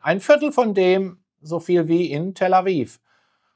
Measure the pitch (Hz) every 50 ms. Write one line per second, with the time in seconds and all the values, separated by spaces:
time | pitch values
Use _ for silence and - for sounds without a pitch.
0 | - 147 170 196 - - 294 294 294 294 - 254 247 220 202 196 185 180 185 196
1 | 196 185 180 - _ _ _ _ - 156 165 165 165 - 175 175 160 151 165 170
2 | 175 143 143 147 170 190 185 - 190 185 185 185 180 196 185 147 113 - - -
3 | _ _ _ _ _ _ _ _ _ _ _